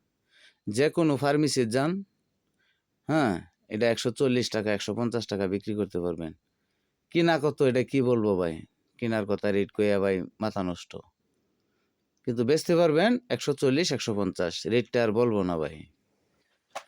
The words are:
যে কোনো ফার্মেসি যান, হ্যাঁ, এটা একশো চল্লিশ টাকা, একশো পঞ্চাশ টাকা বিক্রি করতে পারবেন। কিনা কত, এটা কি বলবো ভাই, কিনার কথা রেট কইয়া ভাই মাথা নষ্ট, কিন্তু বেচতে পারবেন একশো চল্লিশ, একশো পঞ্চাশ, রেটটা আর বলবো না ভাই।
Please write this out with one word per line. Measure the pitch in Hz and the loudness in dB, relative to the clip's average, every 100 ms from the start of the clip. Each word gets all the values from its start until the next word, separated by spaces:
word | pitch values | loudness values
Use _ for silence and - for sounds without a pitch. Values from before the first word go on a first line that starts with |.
| _ _ _ _ - _ - | _ _ _ _ -20 _ -6
যে | 104 151 | 0 0
কোনো | 175 160 135 | 2 0 2
ফার্মেসি | 139 147 147 131 113 | 2 2 2 0 0
যান, | 123 143 190 - _ _ _ _ _ _ _ _ _ - | 0 -2 -4 -10 _ _ _ _ _ _ _ _ _ -2
হ্যাঁ, | 156 123 85 85 _ - | 0 2 0 -6 _ -10
এটা | 107 117 | 0 0
একশো | 113 123 | 0 -2
চল্লিশ | 110 135 123 110 | 0 2 2 0
টাকা, | 110 104 | -2 -2
একশো | 101 - | -2 -2
পঞ্চাশ | 104 120 113 - | -4 -4 -4 -4
টাকা | 98 95 | -2 -2
বিক্রি | 101 - | -2 -4
করতে | 104 98 90 | -4 -4 -4
পারবেন। | 87 82 80 80 _ _ _ _ _ _ _ | -4 -4 -8 -12 _ _ _ _ _ _ _
কিনা | 170 170 156 | 0 2 2
কত, | 147 - | 0 2
এটা | 135 123 | 2 2
কি | 117 135 | 0 0
বলবো | 123 120 107 92 | 2 2 2 2
ভাই, | 85 80 - _ _ _ | 0 -4 -12 _ _ _
কিনার | 117 110 101 | -4 -2 -2
কথা | 98 104 | -2 0
রেট | 101 98 | 0 0
কইয়া | - 104 101 | 0 2 2
ভাই | 98 92 - - | 2 0 -4 -6
মাথা | 107 101 | -4 -4
নষ্ট, | 90 87 - - - _ _ _ _ _ _ _ _ _ _ _ - | -4 -6 -12 -18 -20 _ _ _ _ _ _ _ _ _ _ _ -4
কিন্তু | 120 | 0
বেচতে | 117 156 - 170 | 2 2 2 4
পারবেন | 170 151 214 247 - | 4 4 2 0 -2
একশো | 127 - | -4 -2
চল্লিশ, | 147 139 135 180 | 0 2 2 0
একশো | 127 - | -2 -2
পঞ্চাশ, | 101 95 - 87 - - | -2 -2 -2 -4 -4 0
রেটটা | 120 110 120 | 0 0 0
আর | 113 | 2
বলবো | 104 123 104 | 2 2 2
না | 92 82 | 0 -2
ভাই। | 73 76 73 _ _ _ _ _ _ _ _ - | -4 -8 -18 _ _ _ _ _ _ _ _ -16